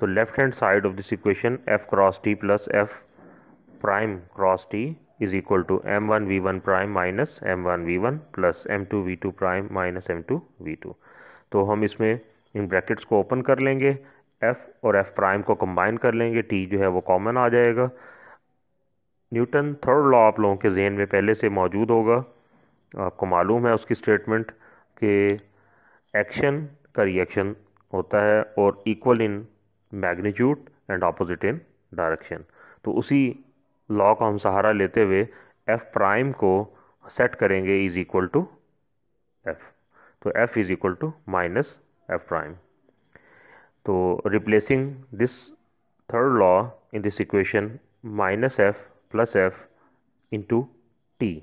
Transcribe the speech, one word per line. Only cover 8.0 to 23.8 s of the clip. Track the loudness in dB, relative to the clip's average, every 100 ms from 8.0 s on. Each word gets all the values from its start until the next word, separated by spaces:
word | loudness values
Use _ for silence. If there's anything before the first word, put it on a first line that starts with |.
| -2 -4 -10
plus | -2 0 0 -4 -6
M | -4
two | -4
V | -4 -4
two | -6
prime | -4 -2 -2 -4
minus | -4 -4 -6 -6
M | -6
two | -4 -6 -6 -14
V | -12 -12
two। | -14 -18 -20 -20 -20 -20 _
तो | 0
हम | 0 0
इसमें | -2 -2 -2 -2 -8 _ _
इन | -8 -2
ब्रैकेट्स | -2 -2 -4
को | 0 0
ओपन | 0 -2
कर | 0 0
लेंगे, | 0 0 0 -2 -8 _ _ -4
F | -4 -4 -8 -4
और | 2 2
F | 2 0
प्राइम | 0 0
को | 0 -2
कंबाइन | -2 0 0 0
कर | 0
लेंगे, | 0 0 -2
T | -2 -2 -2
जो | 0
है | 0
वो | 0
कॉमन | 0 0 0 0
आ | 2
जाएगा। | 4 2 2 -2 -6 -20 -20 -20 -20 _ _ _ _ _ _ _ _ -6
न्यूटन | -4 0 0 0 -2 2
थर्ड | 4 6
लॉ | 6 6
आप | 4
लोगों | 2 2
के | 2
जहन | 2 2
में | 0 0
पहले | 2 2
से | 2 0
मौजूद | 2 0 0 2
होगा, | 2 4 2 0 _ _ _ _ _ _
आपको | -8 -6 -4 0
मालूम | 2 2 2 2
है |
उसकी | 0